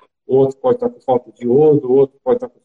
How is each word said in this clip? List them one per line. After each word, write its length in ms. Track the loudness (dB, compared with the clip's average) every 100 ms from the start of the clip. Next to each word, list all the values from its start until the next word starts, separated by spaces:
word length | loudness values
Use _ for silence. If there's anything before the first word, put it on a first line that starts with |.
| -20 _ -4
outro 320 | 0 0 -2
pode 200 | -4 -2
estar 120 | -6
com 100 | -8
falta 320 | -4 -4 -6
de 140 | -8 -2
iodo, 480 | 2 2 2 0
outro 260 | 0 0 _
pode 140 | -4 -4
estar 120 | -6
com 100 | _